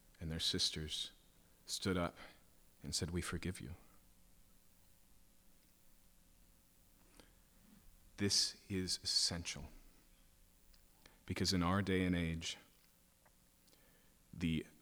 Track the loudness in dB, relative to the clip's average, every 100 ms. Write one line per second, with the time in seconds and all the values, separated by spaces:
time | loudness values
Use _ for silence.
0 | -20 -10 -6 -2 0 2 0 0 -4 -4
1 | -6 -10 -20 -20 -20 -20 -10 -4 0 2
2 | 0 -4 -16 -20 -20 -20 -20 -14 -6 -4
3 | -2 -2 -4 -4 -4 -6 -10 -14 -18 -20
4 | -20 -20 -20 -20 -20 -20 -20 -20 -20 -20
5 | -20 -20 -20 -20 -20 -20 -20 -20 -20 -20
6 | -20 -20 -20 -20 -20 -20 -20 -20 -20 -20
7 | -20 -20 -20 -20 -20 -20 -20 -20 -20 -20
8 | -20 -2 2 4 2 -2 -6 -4 -2 -2
9 | 0 2 2 0 -4 -8 -10 -14 -20 -20
10 | -20 -20 -20 -20 -20 -20 -20 -20 -20 -20
11 | -20 -18 -8 0 2 4 6 4 4 4
12 | 4 4 2 0 -4 -8 -12 -20 -20 _
13 | _ _ -20 _ -20 _ -20 -20 -20 -20
14 | -20 -20 -20 -4 0 0 -2 -10